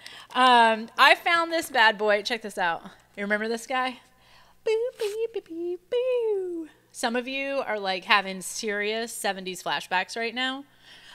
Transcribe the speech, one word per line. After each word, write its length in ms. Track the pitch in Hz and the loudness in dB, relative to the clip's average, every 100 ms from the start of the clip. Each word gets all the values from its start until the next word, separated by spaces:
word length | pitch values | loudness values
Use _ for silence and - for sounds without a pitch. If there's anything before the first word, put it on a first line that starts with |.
| - - - | -20 -20 -6
Um, 540 | - 254 240 226 220 226 - | 4 8 8 8 4 -2 6
I 160 | 277 | 6
found 380 | 330 370 339 330 | 6 4 0 2
this 180 | 330 330 | -2 -2
bad 260 | 262 220 202 | 4 4 4
boy. 260 | 214 208 | 2 2
Check 200 | 208 226 | 0 -6
this 160 | 214 202 | -6 -2
out. 240 | 180 165 190 - _ - | -2 -2 -8 -20 _ -8
You 60 | |
remember 240 | 202 208 220 | -2 -2 -2
this 180 | 233 | -6
guy? 360 | - 254 254 240 _ _ _ - _ _ | -4 -2 -2 -6 _ _ _ -20 _ _
Boo, 260 | - 440 494 508 | -2 0 0 -4
boo, 280 | 427 427 453 | -6 -4 -6
boo, 60 | 440 - | -6 -10
boo, 300 | 330 349 349 - | -8 -6 -8 -4
boo. 800 | 494 508 494 453 403 370 339 311 _ _ | -2 0 0 0 -2 -2 -8 -10 _ _
Some 240 | - 240 | -6 -4
of 140 | 240 247 | -4 -4
you 340 | 269 277 277 | -6 -4 -4
are, 140 | - 214 | -4 -4
like, 280 | 196 190 175 | -4 -4 2
having 340 | 208 190 190 | 2 2 -8
serious 720 | 175 - 220 202 208 220 226 | -10 -8 -4 -4 -2 -4 -6
seventies 500 | - 208 190 185 180 | -6 -4 -4 -8 -8
flashbacks 540 | 175 143 - 185 185 233 | -4 -4 -2 -2 -2 -6
right 180 | 226 | -6
now. 300 | 233 262 269 285 _ - - - | -4 -6 -6 -12 _ -20 -20 -20